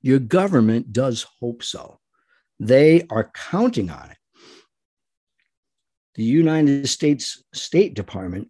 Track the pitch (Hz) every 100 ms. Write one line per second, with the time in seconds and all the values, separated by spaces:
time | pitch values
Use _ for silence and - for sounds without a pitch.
0 | 127 135 117 180 196 151 110 113 - 107
1 | 131 117 - _ 120 117 - - - _
2 | _ _ _ _ _ _ 107 131 156 165
3 | 170 110 107 - - 180 247 - 92 69
4 | - - _ _ - - _ _ _ _
5 | _ _ _ _ _ _ _ _ _ _
6 | _ - 113 147 160 160 147 139 135 -
7 | 151 139 - - _ - - 165 196 -
8 | 95 95 92 92